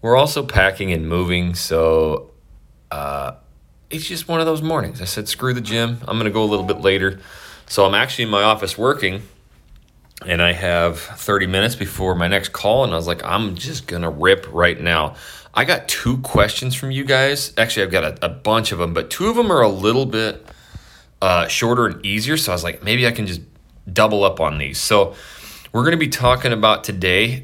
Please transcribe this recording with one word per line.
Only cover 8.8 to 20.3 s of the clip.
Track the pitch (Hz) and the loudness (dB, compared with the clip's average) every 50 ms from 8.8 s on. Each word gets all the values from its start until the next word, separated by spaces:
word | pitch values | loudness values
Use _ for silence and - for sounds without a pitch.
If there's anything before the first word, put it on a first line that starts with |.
| 110 127 143 139 - 95 92 98 110 - - _ _ _ _ - _ _ - - _ _ _ _ _ _ _ - - | 0 0 0 2 0 -2 -4 -4 -10 -14 -20 _ _ _ _ -20 _ _ -20 -20 _ _ _ _ _ _ _ -16 -4
and | 92 87 85 | -2 0 2
I | 85 87 87 | 2 2 2
have | 85 95 90 87 87 85 87 82 78 | 0 0 0 0 2 2 0 -2 -4
thirty | - - - - - - 101 98 95 90 | -12 -14 -14 -12 -4 0 0 0 0 0
minutes | 92 95 101 117 120 | 0 2 2 0 0
before | - 101 87 - - 95 92 92 | -4 -8 -8 -6 -4 -2 -2 0
my | 87 85 87 | 0 0 0
next | 98 98 - - - | 0 0 -2 -4 -10
call, | - - 104 113 131 135 | -2 0 2 4 4 2
and | 110 87 | 2 0
I | |
was | 82 82 85 | -4 -2 -4
like, | 87 - - | -6 -6 -4
"I'm | - 87 101 113 101 90 | -4 -2 -2 -2 -2 -6
just | 87 - 131 - - - - | -8 -10 -10 -10 -10 -10 -8
gonna | 90 85 85 82 | -8 -6 -4 -6
rip | 76 73 76 92 98 98 - - 78 | -6 0 4 4 4 4 2 -8 -2
right | 82 87 87 85 82 | 0 2 2 2 0
now." | 80 85 85 80 76 73 - - - - - - - - - | -2 0 2 2 0 -2 -4 -10 -18 -20 -20 -20 -20 -6 -2
I | - 123 | -2 0
got | - 175 - - - | 0 0 -2 -2 -6
two | - - - 117 127 131 | -6 -4 -2 -2 -2 -2
questions | 127 - - - 101 107 - - - 127 127 | -4 -2 2 2 2 2 2 -4 -4 -4 -6
from | - - 135 | -4 -6 -6
you | 131 135 139 | -6 -6 0
guys. | 135 139 131 131 135 143 143 - - - - | 0 2 2 4 2 0 -2 -4 -6 0 0
Actually, | 113 113 - 110 98 | 0 0 2 -2 -2
I've | 92 | 0
got | 87 92 80 | 0 0 -2
a, | 76 78 - - 87 | -2 -4 -4 -6 -6
a | |
bunch | 82 - - - 110 113 107 - | -6 -4 0 0 2 2 2 -2
of | 104 85 | -2 -2
'em, | 87 85 82 | -2 -2 -2
but | - - - | -4 -4 -4
two | - - 170 214 | -6 -2 -2 0
of | 233 233 | 2 2
'em | 240 214 | 2 2
are | 180 147 | 4 4
a | 120 110 | 4 4
little | 101 95 95 107 113 131 135 | 2 2 0 2 2 2 0
bit, | 131 - 110 110 110 | 0 -2 -2 -2 -2